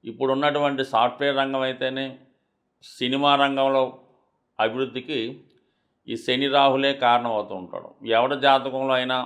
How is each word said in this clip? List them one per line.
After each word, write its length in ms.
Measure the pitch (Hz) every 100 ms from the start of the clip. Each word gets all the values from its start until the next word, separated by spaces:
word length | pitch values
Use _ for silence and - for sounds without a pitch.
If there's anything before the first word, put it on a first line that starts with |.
ఇప్పుడున్నటువంటి 800 | 110 117 135 131 147 147 143 135 135
సాఫ్ట్‌వేర్ 440 | 113 120 - 143 135
రంగం 220 | 135 135 131
అయితేనే, 400 | 127 131 131 135 131 _ _ _ _ _ _
సినిమా 500 | - - 123 135 143 139
రంగంలో 400 | 139 135 135 135 131 - _ _ _ _ _ _
అభివృద్ధికి 600 | 110 117 131 120 131 143 113 143 _ _ _ _ _ _ -
ఈ 100 | 113 -
శని 240 | 127 139 139
రాహులే 380 | 139 131 135 139 123
కారణం 260 | 120 120 107
అవుతూ 180 | 104 95
ఉంటాడు. 260 | 87 87 - - 110 113
ఎవరి 220 | 127 139 139
జాతకంలో 460 | 135 127 131 135 131
అయినా 200 | 127 127